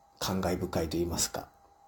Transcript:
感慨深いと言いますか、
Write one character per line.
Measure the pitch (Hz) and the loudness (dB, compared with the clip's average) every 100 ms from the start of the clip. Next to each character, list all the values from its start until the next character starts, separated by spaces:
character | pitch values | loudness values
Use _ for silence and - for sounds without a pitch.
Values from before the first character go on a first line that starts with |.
| - - | -20 -4
感 | - 95 | 0 2
慨 | 87 87 | 2 0
深 | 90 90 | 0 0
い | 82 | 0
と | |
言 | 82 | 2
い | 85 | 0
ま | 82 | 0
す | - | -2
か、 | - - - - - | -2 -10 -16 -20 -20